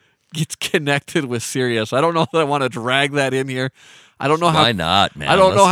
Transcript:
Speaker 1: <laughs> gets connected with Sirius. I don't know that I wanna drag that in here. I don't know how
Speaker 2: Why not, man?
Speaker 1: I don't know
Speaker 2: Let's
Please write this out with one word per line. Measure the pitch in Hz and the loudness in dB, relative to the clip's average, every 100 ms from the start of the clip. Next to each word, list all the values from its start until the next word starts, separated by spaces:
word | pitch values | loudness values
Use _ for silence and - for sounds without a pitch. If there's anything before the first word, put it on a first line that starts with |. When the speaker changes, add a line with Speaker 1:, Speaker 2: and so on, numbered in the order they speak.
| _ | _
Speaker 1:
<laughs> | _ _ | _ _
gets | 160 160 - | -6 -6 -6
connected | - 185 143 139 - 175 | -4 -2 0 -4 -2 -6
with | 135 117 | -4 -6
Sirius. | - 135 123 113 110 | -6 -4 -2 -2 -2
I | 123 | 0
don't | 165 | 0
know | 165 160 | 0 0
that | 165 | 0
I | |
wanna | 147 143 127 | 0 0 -2
drag | 117 117 135 143 | -4 -2 0 0
that | 143 135 | 0 -2
in | 131 135 | -2 -4
here. | 131 131 - - - - - | -4 -6 -8 -20 -20 -20 -6
I | 139 | -2
don't | 160 | 2
know | 170 | 2
how | 156 | 2
Speaker 2:
Why | 151 | 2
not, | 101 82 98 95 - | 0 2 2 2 -2
man? | 71 | 0
Speaker 1:
I | 175 | 4
don't | 95 | 4
know | 101 | 6
Speaker 2:
Let's | 185 | 4